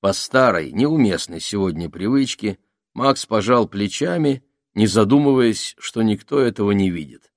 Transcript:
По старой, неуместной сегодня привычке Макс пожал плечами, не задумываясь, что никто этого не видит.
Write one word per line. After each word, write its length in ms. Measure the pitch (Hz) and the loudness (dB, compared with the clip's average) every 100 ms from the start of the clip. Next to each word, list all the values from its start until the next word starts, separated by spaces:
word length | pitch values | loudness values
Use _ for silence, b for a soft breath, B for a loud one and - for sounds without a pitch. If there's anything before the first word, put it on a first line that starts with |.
По 120 | 98 | -2
старой, 580 | 98 - 131 127 90 73 | -2 -2 2 2 2 -4
неуместной 680 | 87 139 156 113 85 - 82 | -2 0 2 2 2 -6 -10
сегодня 480 | - 101 95 80 85 | -6 -2 -2 -2 -8
привычке 720 | 85 98 135 131 - 107 95 _ _ _ - | -6 -2 0 0 -4 -6 -8 _ _ _ -4
Макс 320 | 135 135 - | -2 -2 -2
пожал 400 | 110 101 123 107 | -2 2 2 0
плечами, 760 | 101 101 - 156 175 147 135 _ _ _ | -2 -6 -4 -4 0 0 -2 _ _ _
не 140 | - 107 | 0 2
задумываясь, 880 | 98 104 139 143 131 120 107 - - | 2 4 4 4 4 2 0 -8 -12
что 240 | - - | -10 -2
никто 380 | 113 104 - 143 | 0 -2 -2 0
этого 320 | 123 - 101 | 0 0 0
не 180 | 101 95 | 2 0
видит. 420 | 85 73 58 _ | -2 -10 -18 _